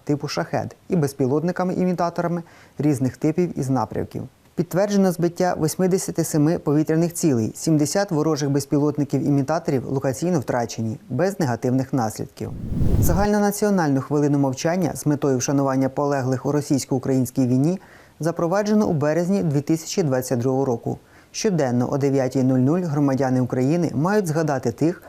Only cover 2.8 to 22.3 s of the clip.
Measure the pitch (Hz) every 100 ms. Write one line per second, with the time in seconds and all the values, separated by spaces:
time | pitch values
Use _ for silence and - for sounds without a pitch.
2.8 | 147 131 127 - 156 156 175 - 135 127
3.8 | 110 - 101 110 117 _ _ - - 170
4.8 | 208 202 190 170 170 170 180 - 151 -
5.8 | 185 185 - 175 160 160 147 175 - 147
6.8 | 156 160 170 - 170 120 110 - - 151
7.8 | 143 196 202 147 156 151 143 139 135 147
8.8 | 147 147 139 139 139 139 135 160 165 135
9.8 | 135 135 135 127 170 170 117 127 117 -
10.8 | 110 107 - 127 185 196 143 117 127 131
11.8 | 131 135 110 - 104 - 107 - - -
12.8 | - - - 170 208 208 202 202 208 196
13.8 | 156 135 131 147 147 143 139 131 165 185
14.8 | 160 139 147 143 143 127 123 139 135 131
15.8 | 131 135 143 143 127 131 139 147 143 139
16.8 | - 131 135 131 123 - 127 127 147 190
17.8 | - - - - 156 165 170 190 208 214
18.8 | 214 156 147 156 175 196 175 143 143 160
19.8 | - - 160 127 127 123 127 131 135 117
20.8 | 127 123 - - - - 220 175 131 120
21.8 | 123 139 139 135 127